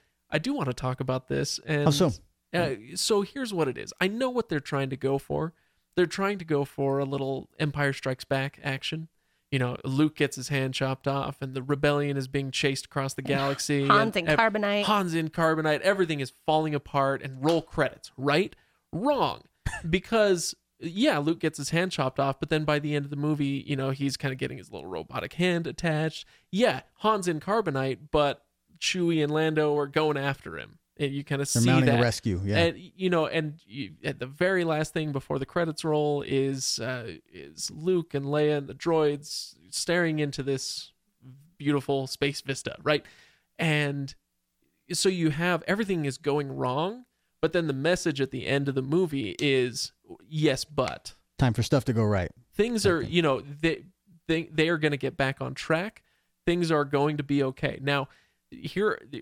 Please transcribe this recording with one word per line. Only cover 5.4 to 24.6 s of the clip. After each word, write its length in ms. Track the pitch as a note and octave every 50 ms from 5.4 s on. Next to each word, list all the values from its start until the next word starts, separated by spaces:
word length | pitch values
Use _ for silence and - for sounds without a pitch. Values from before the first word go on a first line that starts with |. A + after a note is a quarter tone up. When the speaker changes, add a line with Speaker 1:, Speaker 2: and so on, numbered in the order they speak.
| D#3 E3 - _ _ _ _ _ _ _ _
Speaker 1:
They're 120 | - F3+
trying 320 | E3+ - - G3 G3 G#3 G3
to 60 | F3
go 180 | D#3+ D#3 C#3+ C#3+
for 340 | C#3 - - C#3 C#3 C#3 C#3
a 60 | C#3
little 460 | C3+ C#3 C#3 C3+ C3 C3+ C3 - - _ _
Empire 340 | D#3 D3 C#3 C#3+ C#3+ C#3 C3+
Strikes 320 | - - C3+ C3 - -
Back 340 | _ C#3 C3+ C3+ C#3 - - -
action. 440 | D3 C3+ C3+ - - - D#3+ D#3+ D#3+ _ _ _ _ _ _ _ _
You 80 | - C3
know, 180 | B2 B2 B2 - -
Luke 320 | - C3 C3+ D3+ D#3 D3+
gets 180 | - D3 C#3 -
his 120 | - B2+ -
hand 240 | D3 C#3 C3 C3+ C3
chopped 320 | - C#3+ C3 C3 - _
off, 340 | C#3+ C#3 C#3 C3+ - C#3 - -
and 100 | C3 C3
the 80 | C3 B2+
rebellion 540 | C3+ C#3+ C#3 D3 D3 D3 C#3+ C#3+ C#3+ C#3
is 100 | C#3 C3
being 240 | C3 C3+ C#3+ C#3 C3+
chased 360 | C3 - - C#3+ C#3 C3 -
across 260 | - - D3 C3+ C3+ -
the 80 | - C#3
Speaker 3:
<laughs> 120 | C3 C#3
Speaker 1:
galaxy. 500 | C#3 C#3 C#3 C#3 C3+ - - D3 C#3+ C#3
Speaker 3:
Han's 300 | C#3 G3+ G3+ A3 A3 -
Speaker 1:
and 100 | G3+ E3+
Speaker 3:
in 20 | E3
Speaker 1:
ev- 100 | - -
Speaker 3:
carbonite. 460 | A3+ A3+ G3+ G#3+ G#3 G3+ G3+ G#3 G#3
Speaker 1:
Han's 300 | F#3+ G#3 G#3 G3 F3 D#3+
in 140 | E3 E3 D#3
carbonite. 520 | - - E3 D#3+ D#3+ D#3+ D#3 D#3 D3+ D3 -
Everything 380 | G3 G3+ F#3+ F#3 D#3+ D#3+ C#3+
is 100 | C3+ B2+ - _ _
falling 280 | - D#3 D#3 D#3 D#3 D3+
apart, 480 | D3 - - - C#3+ C#3 C3+ C#3 - -
and 220 | C3+ C3 C3 C3
roll 160 | D#3 E3+ E3 D#3
credits, 500 | - - - D3 B2 - - - - _
right? 400 | - B2+ C#3+ C#3+ D#3 G3 A3+ - _ _ _ _ _ _ _ -
Wrong. 500 | E3 G#3 C#4+ D4 C4 F3+ C#3 - A1+ -
Speaker 3:
<laughs> 40 | _ _ _ _ - - - - E3+
Speaker 1:
Because, 640 | D#3 F#3+ F3+ - - A3+ G#3+ G3+ F#3+ F3 D#3+ - - - _ _ _ _
yeah, 380 | - E3 E3 G3 A#3 D4+ A#3 D3+
Luke 220 | C#3+ D3+ E3+ E3
gets 180 | - D#3+ C#3+ -
his 120 | C#3+ -
hand 220 | - E3 F3+ F#3 -
chopped 260 | - C#3+ C3 - -
off, 220 | C#3+ C#3 C3+ -
but 80 | - D3+
then 140 | - D#3 D#3
by 140 | D3 D3+ D3
the 160 | D3 D3+ D3
end 100 | D3 C#3+
of 60 | C#3+
the 60 | D3
movie, 460 | C#3 C#3+ D3+ D#3 D3 D3 C#3 C#3 C#3 -
you 100 | - C#3+
know, 140 | C3+ C3 C3+
he's 260 | C3+ C3+ C#3+ C#3 C3
kinda 180 | - - C#3 C3
getting 220 | C3 - B2+ B2+
his 120 | C3